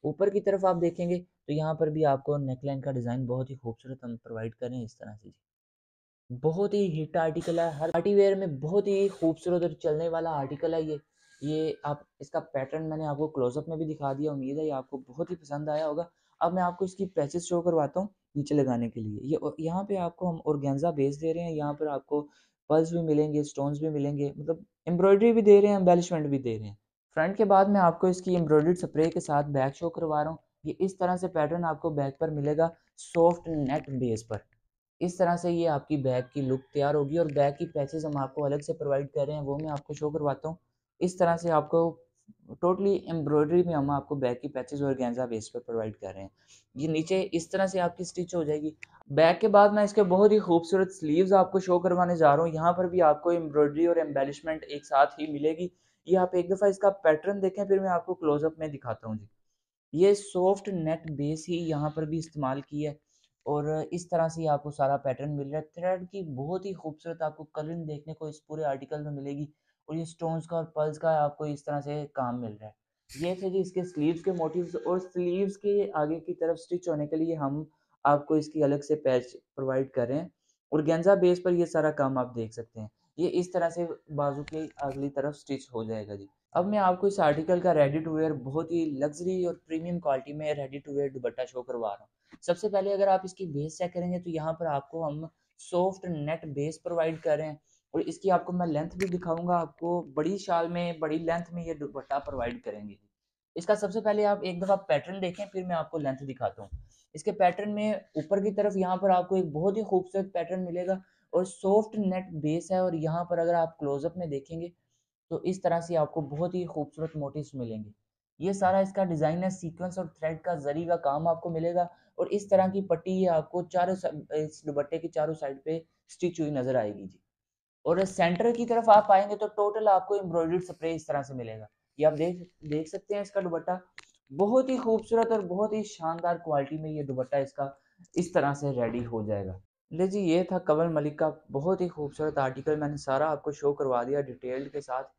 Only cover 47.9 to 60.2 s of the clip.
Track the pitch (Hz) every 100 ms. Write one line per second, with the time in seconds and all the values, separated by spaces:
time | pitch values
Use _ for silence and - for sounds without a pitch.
47.9 | 175 180 - 175 175 147 151 151 - -
48.9 | _ - 139 160 175 220 202 202 208 202
49.9 | 208 196 185 208 214 175 170 170 190 185
50.9 | - 156 156 185 196 180 190 185 175 180
51.9 | 180 175 175 151 143 165 156 165 180 180
52.9 | 180 160 151 175 170 160 147 147 147 170
53.9 | 170 156 139 139 143 160 156 - 143 -
54.9 | 139 147 - 151 143 151 160 180 _ _
55.9 | _ - 185 180 185 175 190 202 196 202
56.9 | 196 160 156 175 202 190 190 196 196 190
57.9 | 175 170 180 160 147 160 160 156 139 123
58.9 | 110 113 107 104 _ _ _ _ _ _
59.9 | 147 190 202